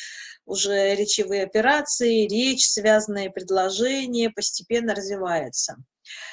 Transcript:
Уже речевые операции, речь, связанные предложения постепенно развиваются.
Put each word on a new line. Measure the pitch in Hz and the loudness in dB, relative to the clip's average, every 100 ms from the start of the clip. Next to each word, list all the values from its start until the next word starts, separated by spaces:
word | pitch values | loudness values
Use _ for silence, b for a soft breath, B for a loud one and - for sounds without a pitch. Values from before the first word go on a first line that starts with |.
| B B B B - | B B B B -8
Уже | 196 196 196 196 | -4 0 2 2
речевые | 202 208 - 190 202 | 2 2 0 0 -2
операции, | 190 214 240 294 294 - 233 226 202 | 0 2 2 2 0 0 2 4 2
речь, | 214 262 262 - | 2 0 2 2
связанные | - 214 214 214 202 190 | 2 4 4 2 -4 -6
предложения | 190 185 190 185 196 247 269 262 240 233 | -6 -2 0 2 0 0 0 -2 0 0
постепенно | 208 - - - 233 233 | -2 -4 -4 -2 0 0
развиваются. | 202 196 202 180 170 127 - - 127 - _ - B B | -2 -4 -4 -2 -2 -2 -4 -6 -6 -18 _ -20 B B